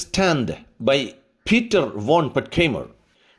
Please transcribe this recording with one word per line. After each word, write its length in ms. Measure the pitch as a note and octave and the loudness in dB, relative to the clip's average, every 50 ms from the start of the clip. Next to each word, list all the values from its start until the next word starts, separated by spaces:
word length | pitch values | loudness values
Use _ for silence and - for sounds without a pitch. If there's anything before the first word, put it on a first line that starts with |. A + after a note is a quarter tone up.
Stand 480 | - - - F#3+ G3 F3+ D#3+ C#3 A2+ E2 D#2 - - _ _ - A2+ | -4 -4 -2 0 2 2 2 0 -2 -4 -6 -10 -14 _ _ -4 0
by 100 | C3 C#3 C#3+ B2 G2+ - - _ _ _ _ _ - | 0 0 0 -2 -6 -12 -18 _ _ _ _ _ 0
Peter 320 | A3 B3 A#3 A#3 G#3 F3+ C#3 G#2 - G#2 G#2 | 2 2 2 2 0 0 0 0 -4 -6 0
von 180 | B2+ E3 E3+ D#3 A#2+ - | 2 2 2 2 0 -2
Puttkamer. 480 | C3+ - - - F3 F3 D3+ G#2+ C#2+ A#1+ - - _ _ _ _ _ _ _ _ | -4 -4 -2 0 0 2 2 0 -4 -6 -12 -16 _ _ _ _ _ _ _ _